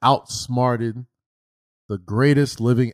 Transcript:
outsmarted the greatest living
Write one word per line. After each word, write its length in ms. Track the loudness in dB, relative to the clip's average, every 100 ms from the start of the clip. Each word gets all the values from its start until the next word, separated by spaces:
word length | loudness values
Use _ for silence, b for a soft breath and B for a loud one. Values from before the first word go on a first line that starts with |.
outsmarted 1040 | 0 0 -2 -12 -6 -2 0 0 -4 -8 -14 _ _ _ _ _ _ _ -10
the 80 | -10
greatest 600 | -4 2 4 4 0 0
living 320 | 0 2 0